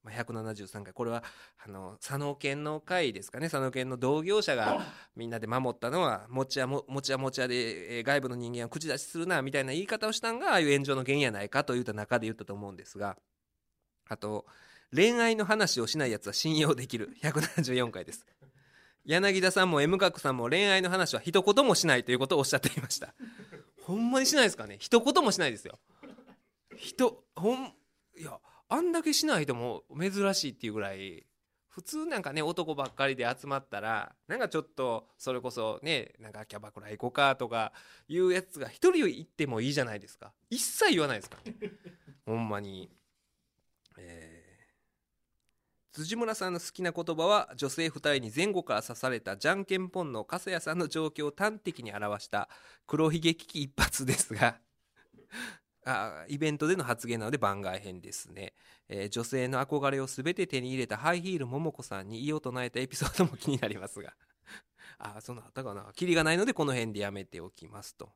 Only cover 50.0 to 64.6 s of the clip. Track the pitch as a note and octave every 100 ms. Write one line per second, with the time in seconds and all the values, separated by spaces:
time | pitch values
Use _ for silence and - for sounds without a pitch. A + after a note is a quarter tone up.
50 | D#3+ A2+ G#2 F3+ - E3+ D#3 E3 D#3+ D#3+
51 | D#3 D3+ D3 C#3+ G#3 A3 - D#3+ A#2 G2+
52 | G#2 G#2 - G#2 - - - - - D3+
53 | D#3+ E3 D#3+ E3 - D#3+ C#3 - - -
54 | C3 - - G#2+ A#2 - _ _ _ _
55 | _ - _ A#3+ A#3+ - _ _ B2+ A#2
56 | G#2+ D#2 E2+ C#3+ D#3 D3 D3+ F#3 B2 A#2
57 | A#2 A#2 G#2+ C#3+ G#2 G2 F#2+ F#2+ G2 F2+
58 | - - - F#2 G2 _ - _ _ G2+
59 | G2+ A#2+ A#2 C3+ B2+ C3 C3+ D3 C#3 C#3
60 | C3 - C#3+ F3+ F3 C3 B2+ C3 A#2+ G#2+
61 | D#3 F3 F3+ F3 B2 C3+ E3 - - G2
62 | F#2+ A2+ C#3+ D3+ C3 B2+ B2 A#2+ C3 -
63 | C#3+ - - - - C#3 G#2+ G2+ G2 -
64 | - _ _ _ - -